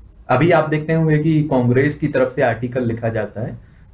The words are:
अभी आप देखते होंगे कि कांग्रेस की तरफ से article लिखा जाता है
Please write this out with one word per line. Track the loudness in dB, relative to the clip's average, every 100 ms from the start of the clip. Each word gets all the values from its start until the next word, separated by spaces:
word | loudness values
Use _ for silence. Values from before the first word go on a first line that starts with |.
| -20 -14 -2
अभी | 2 4
आप | 4 2
देखते | -2 -2
होंगे | 0 2 2
कि | 2 2
कांग्रेस | 2 0 2 2 0
की | -2 -2
तरफ | 0 -2
से | 0
article | -2 -2 -4 -4 -4
लिखा | -4 -4
जाता | -4 -6 -8
है | -10 -12 -18 -20 -8